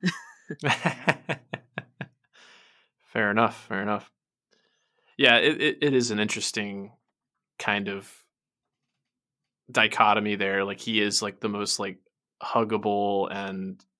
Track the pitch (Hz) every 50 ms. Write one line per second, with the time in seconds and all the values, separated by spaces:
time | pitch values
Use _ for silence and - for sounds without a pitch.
0 | - 180 - - - - - - _ - 156 - - 143 - - - 170 - -
1 | - 196 208 - - - 165 - - _ - - - _ _ - - _ _ -
2 | - - _ _ _ _ _ _ - - - - _ _ _ _ _ _ _ _
3 | _ _ - 113 110 101 104 110 117 107 - - - - - 95 101 104 104 104
4 | - - _ _ _ _ _ _ _ _ _ _ _ _ _ _ _ _ _ _
5 | _ _ _ - 139 123 120 117 90 147 - - - 156 - - 147 147 135 127
6 | 120 113 107 104 107 104 - 110 - - - - 101 104 98 98 98 107 - _
7 | _ _ _ _ _ _ _ _ _ _ _ - - - 104 101 98 101 98 98
8 | 95 - - - _ _ _ _ _ _ _ _ _ _ _ _ _ _ _ _
9 | _ _ _ _ _ _ _ _ _ _ _ _ _ - 120 123 110 107 - -
10 | 117 104 104 107 104 104 104 98 101 95 98 98 98 101 98 - - 117 110 107
11 | 104 104 98 - 110 101 95 - - 110 101 101 101 98 - - 101 98 95 -
12 | _ _ _ _ _ _ _ - - - - 120 113 107 110 104 107 110 101 101
13 | 101 101 101 98 95 - 98 98 98 98 95 95 95 95 92 - _ _ _ _